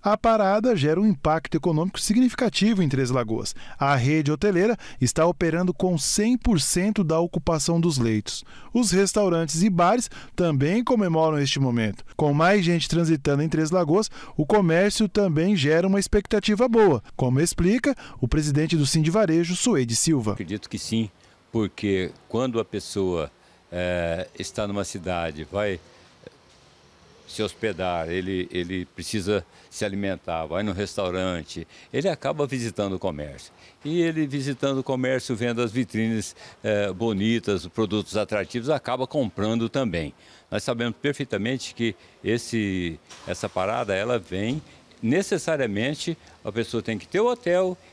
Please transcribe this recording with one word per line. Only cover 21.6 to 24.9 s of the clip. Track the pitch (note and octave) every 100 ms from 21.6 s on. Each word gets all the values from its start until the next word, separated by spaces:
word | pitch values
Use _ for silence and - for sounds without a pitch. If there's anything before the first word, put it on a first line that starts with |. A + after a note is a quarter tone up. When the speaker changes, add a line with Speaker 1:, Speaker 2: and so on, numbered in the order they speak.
| G2+ - G#2 F#2+ F2 - -
Speaker 2:
quando | A2 B2+ A2+
a |
pessoa, | - G#2 - G2+ F#2+ F2 D2 _ _ _ _
eh, | F2 F2+ F2 E2+ E2 - -
está | G2+ - G#2
numa | G2+
cidade, | F#2+